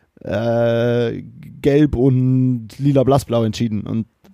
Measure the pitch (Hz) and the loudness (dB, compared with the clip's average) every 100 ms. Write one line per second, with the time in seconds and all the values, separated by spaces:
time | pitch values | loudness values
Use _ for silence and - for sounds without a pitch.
0 | _ _ - 101 117 117 117 117 120 120 | _ _ -6 -4 -2 0 0 0 0 0
1 | 117 101 110 120 - - 147 143 151 120 | -2 -6 -12 -18 -20 -4 2 4 4 2
2 | 135 127 127 131 127 123 110 - 143 139 | 2 2 2 2 0 -2 -6 -4 0 2
3 | 123 139 - 117 110 - 117 107 - 110 | 4 2 0 -2 -2 -2 -4 -4 -6 -6
4 | 107 _ _ | -6 _ _